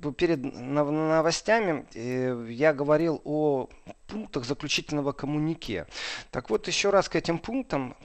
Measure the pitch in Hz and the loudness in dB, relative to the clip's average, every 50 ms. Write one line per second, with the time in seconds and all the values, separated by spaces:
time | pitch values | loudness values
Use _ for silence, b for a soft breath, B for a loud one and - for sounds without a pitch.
0 | - 147 131 - 180 165 165 143 123 135 - - 123 131 139 147 147 143 151 156 | -8 -6 -2 0 2 2 2 0 -2 -4 -8 -8 -6 -2 0 2 2 2 2 0
1 | 156 156 160 160 156 165 160 - - - 220 233 220 185 156 135 - - - - | 2 4 4 4 4 4 2 0 2 2 2 4 4 2 0 -2 -4 -8 -10 -8
2 | 117 123 127 127 127 127 127 120 117 117 117 117 147 160 151 131 147 143 151 151 | -6 -2 -2 0 0 0 -2 -2 -6 -8 -2 4 4 4 4 4 4 2 4 4
3 | 165 165 151 - - - 151 151 156 151 143 131 123 - - - - - - _ | 4 2 0 -2 -2 -2 0 2 2 2 2 2 0 -4 -10 -16 -20 -20 -20 _
4 | - - - 214 214 196 - 147 123 117 143 - - 202 - - 151 - 156 147 | -16 -12 -10 -10 -8 -8 -6 -6 -4 -4 -4 -4 -4 -2 -2 -2 -2 -2 -2 -2
5 | 143 143 135 - - 135 147 151 151 160 165 156 - - 107 87 76 B B B | 0 -2 -2 -2 -4 -2 0 0 0 0 -2 -4 -4 -4 -4 -4 -6 B B B
6 | B B B B B - - - - - 214 208 - - 165 - - 202 196 196 | B B B B B -8 -8 -6 -2 0 0 0 0 0 -2 0 2 4 4 4
7 | 165 - - 170 - - 170 160 - - 226 269 254 - - 139 131 123 - - | 4 2 0 0 0 0 -2 -2 -4 -4 -4 -6 -4 -2 -2 -2 -2 -4 -8 -12
8 | - | -8